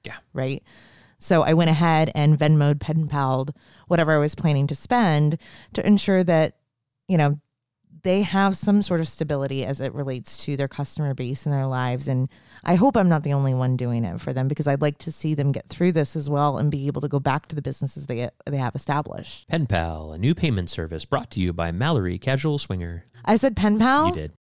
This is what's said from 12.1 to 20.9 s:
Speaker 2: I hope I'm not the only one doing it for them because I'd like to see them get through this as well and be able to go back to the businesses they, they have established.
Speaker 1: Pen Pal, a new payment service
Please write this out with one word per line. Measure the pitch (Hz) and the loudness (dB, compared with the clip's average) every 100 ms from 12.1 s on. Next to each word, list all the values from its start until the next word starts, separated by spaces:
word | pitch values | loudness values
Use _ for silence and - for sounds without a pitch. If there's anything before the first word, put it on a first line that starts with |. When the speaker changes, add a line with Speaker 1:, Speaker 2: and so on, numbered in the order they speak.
| 127 127 _ _ - | -2 -2 _ _ -12
Speaker 2:
I | - 175 | 0 4
hope | 262 240 | 4 4
I'm | 185 | 4
not | 160 | 2
the | 143 | 2
only | 139 139 | 0 0
one | 127 127 127 | 0 0 0
doing | 123 117 | -2 -2
it | 110 85 | -2 -6
for | - | -6
them | 131 131 | -2 -2
because | 151 151 | -2 -2
I'd | 139 | 0
like | 147 143 | -2 -4
to | - | -12
see | 151 156 | -8 -4
them | 151 143 | 0 0
get | 135 - | -2 -6
through | - 180 | -2 0
this | 165 143 | 2 -2
as | 160 139 | -4 -4
well | 147 147 135 | 0 0 0
and | 147 | -2
be | 143 139 | 0 -4
able | 139 | -4
to | 147 | -2
go | 143 | -2
back | 135 139 - | 0 -2 -4
to | 151 | -8
the | |
businesses | 135 135 139 - 139 | -8 -6 -8 -8 -8
they, | 117 120 _ - | -6 -6 _ -6
they | 143 | -4
have | 123 135 | -4 -6
established. | - 147 147 - - - _ | -4 -4 -4 -10 -14 -18 _
Speaker 1:
Pen | 165 139 | -4 0
Pal, | 87 82 80 78 | 0 -2 -6 -10
a | 80 | -4
new | 113 170 | 0 0
payment | 165 104 87 | 0 0 -2
service | - 80 | -6 -6